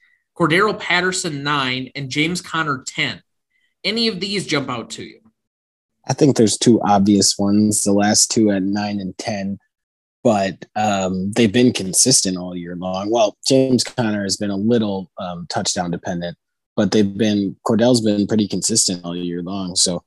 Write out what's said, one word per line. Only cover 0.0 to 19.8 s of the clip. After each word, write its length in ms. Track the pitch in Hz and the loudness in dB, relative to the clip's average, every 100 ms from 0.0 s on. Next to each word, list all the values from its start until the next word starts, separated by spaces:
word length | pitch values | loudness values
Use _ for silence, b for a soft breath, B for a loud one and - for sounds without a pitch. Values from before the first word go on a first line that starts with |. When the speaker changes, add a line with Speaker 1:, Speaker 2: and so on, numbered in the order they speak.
| _ _ _ - | _ _ _ 0
Speaker 1:
Cordero 420 | 165 170 214 196 | 2 4 2 0
Patterson 640 | - 175 185 185 175 143 | -2 0 0 -2 -4 -6
nine, 480 | 143 147 131 127 131 | -4 -2 -2 -4 -8
and 160 | 139 135 | -10 -6
James 300 | 143 160 175 | -2 -2 -2
Conner 420 | - 165 156 131 | -6 -4 -4 -4
ten. 380 | - - 143 90 _ _ _ _ _ _ | -6 -6 -6 -6 _ _ _ _ _ _
Any 240 | 185 220 226 | -6 -2 -2
of 100 | 185 | -2
these 280 | 202 202 147 | -4 -4 -2
jump 220 | 147 131 | -4 -4
out 220 | 120 - | -8 -10
to 140 | - | -12
you? 160 | 87 57 _ _ _ _ _ _ _ _ - | -14 -18 _ _ _ _ _ _ _ _ -6
Speaker 2:
I 80 | |
think 220 | 143 147 120 | 2 4 6
there's 200 | 107 - | 4 4
two 240 | - 110 | 4 4
obvious 580 | - 101 98 101 90 - | 4 4 4 4 4 2
ones, 460 | 101 104 107 104 | 2 2 2 2
the 80 | 101 | 0
last 380 | 101 104 104 - | 2 4 4 2
two 200 | - 107 | 4 2
at 120 | 98 | 2
nine 360 | 95 104 104 104 | 0 -2 -4 -6
and 180 | 92 - | -8 -8
ten, 400 | - 101 98 98 _ _ _ _ _ _ | -8 -6 -6 -8 _ _ _ _ _ _
but, 400 | 123 104 98 - - | 2 2 0 -4 -8
um, 580 | 107 107 101 95 92 95 | -4 -2 0 -2 -2 -2
they've 200 | 107 117 | 2 2
been 200 | 117 123 | 4 4
consistent 640 | - 95 87 135 127 98 92 | 2 -2 0 2 2 0 -4
all 200 | 90 90 | -6 -10
year 180 | 85 87 | -10 -8
long. 340 | 92 92 104 | -6 -4 -2
Well, 260 | 117 107 - - | 2 0 0 2
James 380 | 135 131 123 | 2 4 2
Conner 380 | - - 110 104 | 0 -4 -2 -2
has 140 | 98 92 | -4 -4
been 140 | 104 | -4
a 60 | 98 | -2
little, 540 | 107 120 107 95 92 - | 0 2 0 -4 -8 -10
um, 280 | 92 87 85 | -10 -10 -8
touchdown 420 | - 95 95 87 | -6 -4 -4 -4
dependent, 460 | 85 - 90 87 - _ _ _ - | -6 -6 -6 -8 -10 _ _ _ -2
but 160 | 104 | 2
they've 240 | 110 101 98 | 2 2 0
been, 400 | 107 104 98 - - | 0 0 -2 -4 -2
Cordell's 340 | 110 120 123 | 2 4 4
been 260 | 110 104 98 | 2 0 0
pretty 220 | 107 101 | 0 0
consistent 560 | 95 - - - 90 | -2 -2 0 0 -2
all 120 | 87 87 | -6 -8
year 260 | 87 87 | -6 -6
long. 340 | 87 98 92 | -8 -8 -4
So 260 | 92 | 0